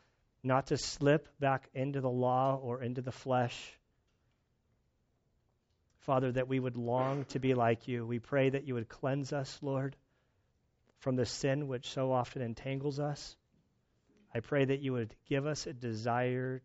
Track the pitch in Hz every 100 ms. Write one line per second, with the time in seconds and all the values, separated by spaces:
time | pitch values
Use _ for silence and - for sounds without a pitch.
0 | _ _ _ _ 127 131 - 147 - -
1 | 143 151 - - 139 135 - 135 135 139
2 | 131 123 123 127 135 135 127 123 120 127
3 | 127 - 135 127 120 - - - _ _
4 | _ _ _ _ _ _ _ _ _ _
5 | _ _ _ _ _ _ _ _ _ _
6 | - 131 131 123 127 131 127 120 117 123
7 | 131 139 131 139 131 127 117 117 - 120
8 | 117 120 - 139 135 139 139 123 113 -
9 | 135 139 131 147 139 - 139 135 135 -
10 | _ _ _ _ _ _ _ _ _ _
11 | 135 127 117 - 143 139 139 127 - 139
12 | 131 127 120 139 117 113 135 135 147 139
13 | 143 143 - - _ _ _ _ _ _
14 | _ _ _ 120 - 147 135 139 139 123
15 | 110 - - 139 147 143 - 123 120 107
16 | 117 120 127 127 131 127